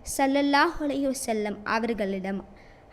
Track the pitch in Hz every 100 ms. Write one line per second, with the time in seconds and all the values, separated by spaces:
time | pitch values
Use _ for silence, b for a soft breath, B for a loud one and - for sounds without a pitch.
0 | - - 269 277 285 285 330 311 294 277
1 | 277 254 - 214 208 202 208 226 220 214
2 | 196 190 190 196 - B B B B